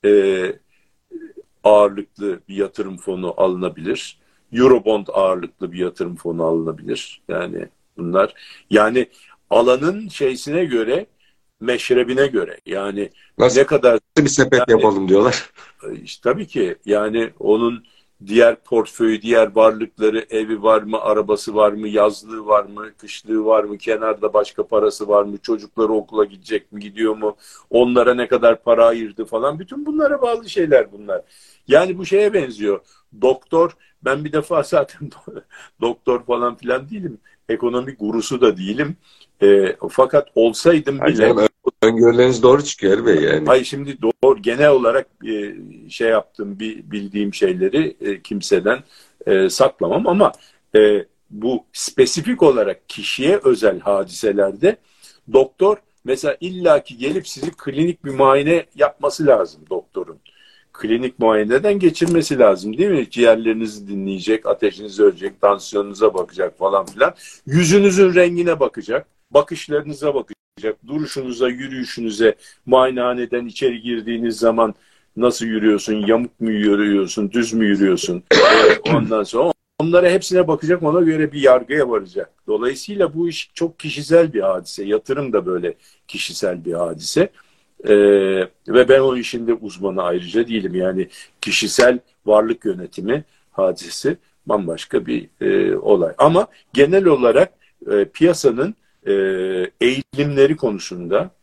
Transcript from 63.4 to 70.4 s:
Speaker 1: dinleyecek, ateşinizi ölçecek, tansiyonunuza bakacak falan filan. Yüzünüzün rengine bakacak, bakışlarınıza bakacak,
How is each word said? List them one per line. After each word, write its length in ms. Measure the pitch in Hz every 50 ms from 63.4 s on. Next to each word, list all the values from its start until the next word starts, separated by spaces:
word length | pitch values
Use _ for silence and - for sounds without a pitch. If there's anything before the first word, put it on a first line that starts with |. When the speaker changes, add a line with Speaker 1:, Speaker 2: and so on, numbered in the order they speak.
| 113 113 110 110 113 107 104 104 101 98
Speaker 1:
dinleyecek, 580 | 101 98 98 98 98 95 87 104 107 107 _
ateşinizi 560 | 101 101 - 110 101 95 98 107 104 95 101
ölçecek, 380 | 104 98 87 - 95 98 - _
tansiyonunuza 760 | - 101 101 95 - - 110 104 101 101 101 95 110 104 92
bakacak 440 | 92 87 - - 92 92 87 _ _
falan 280 | 92 95 101 98 92
filan. 280 | 92 98 107 135 175 - _ - - - _ _
Yüzünüzün 680 | - 135 170 180 156 185 202 196 202 180 190 196 185 170
rengine 460 | 180 180 175 175 175 175 170 165 151
bakacak, 460 | 135 113 _ 113 - 104 117 139 - _ _ _ _ _
bakışlarınıza 840 | - 143 143 - 170 156 - - 147 147 147 147 151 139 147 147 139
bakacak, 720 | 131 110 _ 104 _